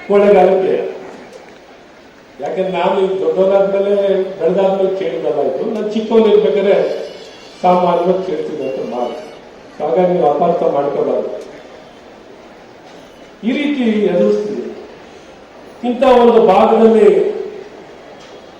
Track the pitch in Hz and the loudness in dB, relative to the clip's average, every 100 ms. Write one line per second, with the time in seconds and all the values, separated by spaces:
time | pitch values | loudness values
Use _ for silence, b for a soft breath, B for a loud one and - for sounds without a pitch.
0 | - 202 202 190 185 190 190 - - - | 0 2 4 6 4 2 0 -2 -4 -10
1 | - - - - - - - - - - | -16 -20 -20 -20 -20 -20 -20 -20 -20 -20
2 | - - - - 147 185 180 175 185 196 | -20 -20 -20 -12 -8 -4 -4 -2 -2 0
3 | 190 190 165 185 190 196 196 196 202 202 | -2 -2 -2 0 2 2 2 0 0 0
4 | 196 190 190 - 165 190 190 190 190 - | 0 0 -2 -2 -2 2 0 0 -2 -2
5 | - - 143 - - - 226 220 214 226 | -4 -4 -4 -2 -2 -4 -6 -6 -4 -4
6 | - 220 214 202 190 190 196 175 - - | 0 2 4 4 2 2 2 2 0 -4
7 | - - - - - - 180 180 175 170 | -10 -16 -20 -20 -20 -2 0 2 2 0
8 | 175 185 156 151 - 147 131 131 117 123 | 0 -2 -4 -6 -6 -8 -8 -8 -8 -6
9 | - - - - - - - - 151 175 | -8 -8 -14 -20 -20 -20 -20 -8 -2 0
10 | 180 175 147 147 135 - 165 143 - - | 2 2 0 0 0 0 -2 -2 -2 -2
11 | - - - - - - - - - - | -2 -2 -6 -10 -14 -18 -20 -20 -20 -20
12 | - - - - - - - - - - | -20 -20 -20 -20 -20 -20 -20 -20 -20 -20
13 | - - - - 208 294 285 262 226 208 | -20 -20 -20 -8 -4 -2 -2 -2 0 0
14 | 190 208 208 104 - 120 - - - - | 0 0 0 -2 -4 -8 -10 -14 -18 -20
15 | - - - - - - - - 240 226 | -20 -20 -20 -20 -20 -20 -20 -8 -6 0
16 | 269 240 233 214 185 196 220 220 220 220 | 4 6 6 6 4 4 4 4 4 6
17 | 196 - - - - - - - - - | 6 4 0 -4 -10 -14 -18 -20 -20 -20
18 | - - - - - | -20 -20 -20 -20 -20